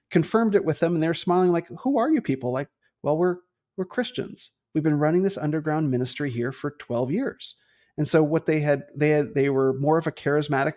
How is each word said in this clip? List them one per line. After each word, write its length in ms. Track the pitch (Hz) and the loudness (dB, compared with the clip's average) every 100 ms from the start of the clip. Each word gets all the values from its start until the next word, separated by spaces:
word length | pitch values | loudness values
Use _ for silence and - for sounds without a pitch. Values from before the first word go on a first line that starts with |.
| - | -2
confirmed 460 | 180 160 220 226 196 | 0 2 2 4 2
it 80 | |
with 160 | 160 147 | 0 0
them, 140 | 165 | 0
and 80 | 170 | 2
they 40 | 160 | 0
were 80 | |
smiling, 360 | 160 - 180 180 | -2 0 2 4
like, 160 | 170 170 170 | 2 -2 -6
"Who 140 | 262 277 | -2 0
are 140 | 269 | 2
you 100 | 311 | 0
people?" 300 | - 135 123 | 0 -2 -2
Like, 180 | 131 143 _ _ _ | -4 -6 _ _ _
"Well, 120 | 143 156 | -2 0
we're, 200 | 180 180 _ _ _ - | 0 -2 _ _ _ -10
we're 80 | |
Christians. 640 | 185 - 240 - - - - _ _ | -6 -4 -4 -6 -8 -10 -18 _ _
We've 100 | 156 | -2
been 140 | 156 147 | 0 2
running 240 | 151 175 | 2 2
this 160 | 190 196 | 0 -2
underground 520 | 151 156 156 156 151 | -2 -2 -2 -2 0
ministry 400 | 123 127 - 147 | 0 -2 -4 -6
here 220 | 117 123 | -4 -4
for 200 | 131 147 | -4 -8
twelve 380 | - - 120 127 | -8 -6 -2 0
years." 440 | 196 269 - - - _ _ _ - | -2 -4 -6 -14 -14 _ _ _ -4
And 100 | 147 | 2
so 160 | 165 | 4
what 240 | 147 156 156 | 4 0 0
they 140 | 156 | 0
had, 240 | 147 139 - | 2 0 -2
they 160 | 143 151 | -2 2
had, 240 | 151 143 | 2 0
they 140 | 139 139 | 0 2
were 240 | 135 135 | 2 0
more 220 | 135 143 160 | 2 2 2
of 100 | 160 | 0
a 60 | |
charismatic 600 | - 143 147 147 139 143 | -4 -2 0 0 0 -2